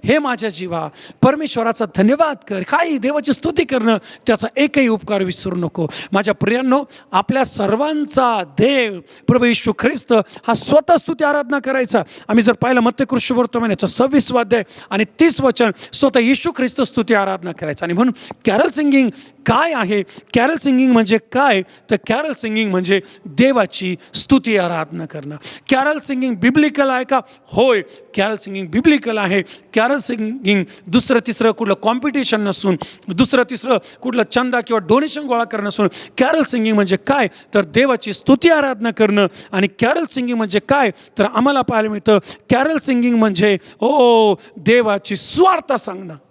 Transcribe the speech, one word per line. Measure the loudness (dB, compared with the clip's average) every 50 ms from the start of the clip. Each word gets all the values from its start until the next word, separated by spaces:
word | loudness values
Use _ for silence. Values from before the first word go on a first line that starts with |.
| 2
"हे | 2 0 2
माझ्या | 2 -2 -6 -4 -6 -8
जीवा, | -8 -8 -10 -8 -6 -6 -8 -8 -12 -16 -20 -20 -4 _ 2
परमेश्वराचा | 2 2 0 -4 -6 -4 -2 -2 -2 -2 -2 -4 -6 0
धन्यवाद | 2 2 2 4 2 2 0 0 -8 _
कर." | -10 -8 -8
काय | -4 -2 -2 -2 0 0 -2
देवाची | -2 -2 -2 -2 -2 0 -2 -2
स्तुती | -2 -2 -4 -2 -2 -2
करणं, | -2 -2 -2 0 0 0 0 -4 -12 -20 -10 _
त्याचा | -2 -2 -2 -2 -8 _
एकही | 0 0 0 2 0 2
उपकार | 2 0 -2 -2 -4 -2 -2 -2
विसरू | -2 -4 -4 -6 -6 -4
नको. | -4 -4 -4 _ -4 -6 -6 -6 -10 -10 -4
माझ्या | -2 -2 0 0 -2
प्रियांनो, | -2 0 -2 0 0 0 2 0 0 0 _ -14 -20 -18 _
आपल्या | -2 -2 -2 0 -2 -2 -2
सर्वांचा | -2 -2 -4 -2 -2 0 0 0 -2 -2 -4 -4 -2 0 0 2 2 0 -2 -4
देव | -6 0 2 2 2 2 2 -2 -2 -6 -10 -16 _ -20 -6 _
प्रभू | 2 2 4 4
येशू | 2 2 0 -2 -4 -4 0
ख्रिस्त | -2 -2 -2 -2 -2 2 2 2 2 0 -10 -10 _
हा | -4 -2
स्वतः | -2 0 2 2 2 4 4 2
स्तुती | 2 2 -2 -4 -2 0
आराधना | 0 0 -2 -2 -2 -4 -4
करायचा. | -4 -2 -2 -2 -2 0 0 0 0 -2 -12 -20 -6
आम्ही | 0 2 2 4
जर | 4 2
पाहिलं | 2 0 2 2 2
मत्ती | 2 0 0 0 -4
कृष्णवर्तमान | -2 -2 -4 -2 -2 0 0 0 0 -2 -4 -2 -2
याचा | -2 0 0
सव्वीसवा | -2 0 0 0 2 2 2 0 2 0 -2
अध्याय | 0 2 0 -2 -2 _ -12 -20 -12 -6
आणि | -2 -2 -2 -2 _ 2
तीस | 4 4 4 2
वचन, | 0 0 2 2 2 0 0 -4 -12 -12 -4
स्वतः | 0 0 2 2 2
येशू | 2 2 0 0 -2 -6 -4
ख्रिस्त | -2 -4 -4 -2 -2
स्तुती | -4 -2 -2 -4 0 2 2
आराधना | 0 0 -2 -4 -6 -8 -10
करायचा. | -10 -8 -8 -8 -6 -6 -6
आणि | -4 0
म्हणून | 0 0 0 0 -4 -12 -18 -18 _ _
कॅरल | 0 2 2 2
सिंगिंग | 0 0 0 0 2 4 4 2 2 -2 -6 -20 -20 _ _ -2
काय | 0 2 2 2 0 -2
आहे? | -2 -2 -2 -2 -2 -2 -4 -12 -20 _ _ 0
कॅरल | 2 2 2 0
सिंगिंग | 0 0 0 2 2 4 4 4
म्हणजे | 4 4 2 0
काय? | 0 -2 _ -2 0 2 2 2 0 -2 _ -14 -20 _ -4
तर | -4 -4 -2
कॅरल | -2 -2 -2 -2 -6
सिंगिंग | -6 -6 -6 -4 -2 -2 -2 0
म्हणजे | 0 -2 0 0 0 0 -2 -6 -20 -20 _
देवाची | -10 0 2 4 4 4 2 0 -2 -4 -8 -6 -6 -6 -8 -12 -10 -8
स्तुती | -8 0 2 2 2 2 2 0
आराधना | 0 0 0 -2 -6 -6 -8 -8 -12 -12
करणं. | -12 -14 -14 -14 -14 -16 -16 -16 -16 -18 -16 _ -2
कॅरल | 0 0 2 0 -2 -4
सिंगिंग | -6 -6 -6 -4 -2 -4 -4
बिब्लिकल | 0 2 2 4 4 2 2 2 0 0 0
आहे | 0 -2 -2
का? | -2 -2 -2 -2 _ -20 _ _
होय, | _ 0 2 2 4 2 0 -2 -6 -16 -20 -20 _ -4
कॅरल | -2 -2 -2 -2
सिंगिंग | -6 -8 -10 -10 -10 -10
बिब्लिकल | -2 -2 2 4 4 2 2 0 -4 -4
आहे. | -2 -2 0 0 -2 -2 -4 -12 -20 _ _ -2
कॅरल | 0 2 2 0
सिंगिंग | -2 -2 -6 -6 -6 -4 -6 -6 -4 0 0 0 0 0 -4 -10 -20 _
दुसरं | -2 0 0 0 2 0 0 0
तिसरं | -2 -4 0 0 0
कुठलं | 0 0 0 -2 -2
कॉम्पिटिशन | 0 0 -2 -2 0 -2 -2 -2 -2 -2 0 -2 -2
नसून, | -2 -2 -4 -2 -2 -2 -2 -2 -4 -14 -16 -18 _
दुसरं | -10 -2 -2 -2 0 2 0 0 0
तिसरं | -4 -10 -2 -2 -2 -2 -2 -8 -20 _
कुठलं | -8 -4 -2 -2 -2 0
चंदा | 0 -2 -2 0 -2 -4
किंवा | -4 -2 -4 -4 0
डोनेशन | 2 2 2 2 0 -6 -8
गोळा | -6 -4 -2 -2 -2
करणं | -4 -4 -6 -4
नसून, | -4 -2 0 0 -2 -2 -6 -18 -16 _
कॅरल | 0 0 2 2 0
सिंगिंग | 0 0 -2 -2 0 2 2
म्हणजे | 2 2 2 0
काय? | -4 0 -2 0 0 0 -2 -4 -10 -20 _ -2
तर | -2 -2
देवाची | 0 0 0 2 2 0 -2 -4 -8 -10
स्तुती | -6 2 2 2 4 4 2
आराधना | 4 4 2 -2 -4 -4 -6 -6
करणं. | 0 0 0 2 4 2 2 0 -2 -8 -18 -6
आणि | -2 -2 -2 -2 -2 -2
कॅरल | 0 0 0 0 -2 -6
सिंगिंग | -6 -6 -4 -4 -2
म्हणजे | -4 -4 -2 -2 -4
काय? | 0 2 2 2 2 0 -2 -6 -18 -16 _ -2
तर | -2 0 2
आम्हाला | 2 2 2 2 2
पाहायला | 0 0 0 0 0 -2
मिळतं, | -4 -2 2 4 4 4 2 -2 -20 -20 _ _
कॅरल | 2 2 2 0 0
सिंगिंग | -2 -2 0 0 2 2 2 2
म्हणजे, | 4 2 2 2 2 2 2 2 0 -4 -14 -8 _
ओ, | -2 0 2 4 4 6 6 6 4 4 2 0 -4 -20 _
देवाची | -4 0 2 2 4 2 2 -2 -2 -4 -6 -8
सुवार्ता | -6 -6 -6 0 2 4 4 2 0 -2 -4 -4
सांगणं | -4 -4 -8 -12 -12 -14 -16 -16 -18 _ _